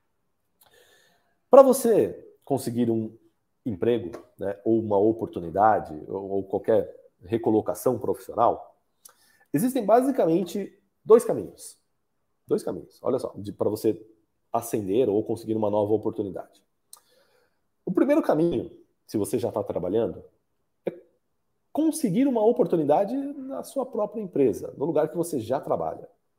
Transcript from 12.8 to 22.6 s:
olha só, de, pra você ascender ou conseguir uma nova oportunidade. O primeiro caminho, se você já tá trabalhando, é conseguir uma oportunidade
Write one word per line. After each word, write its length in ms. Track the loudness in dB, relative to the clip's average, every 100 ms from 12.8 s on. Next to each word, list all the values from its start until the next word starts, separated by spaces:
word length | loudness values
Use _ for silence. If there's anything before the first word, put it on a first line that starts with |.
| -12 _
olha 180 | -4 -4
só, 140 | -4 -10
de, 160 | -10
pra 160 | -4 -2
você 280 | 0 -2 -2 -6 _ _ _ _
ascender 560 | -6 -4 -4 0 0 2
ou 160 | 0
conseguir 320 | -2 -6 -4 -2
uma 140 | 0
nova 240 | 0 2
oportunidade. 680 | 0 -2 -6 -6 -8 -14 _ _ _ _ -20 _ _ _ _ _ _ _ _ -4
O 60 |
primeiro 300 | 0 2 2
caminho, 500 | 2 0 0 -2 -6 -12 _ _ -8
se 120 | -4
você 200 | -2 -2
já 140 | -2
tá 100 | -4
trabalhando, 600 | -4 -4 -2 -2 -2 -6 -18 _ _ _ _ _ -12
é 80 | -12 _ _ _ _ _ _ _
conseguir 560 | -2 -2 0 -2 0 0
uma 160 | 2
oportunidade 720 | 2 2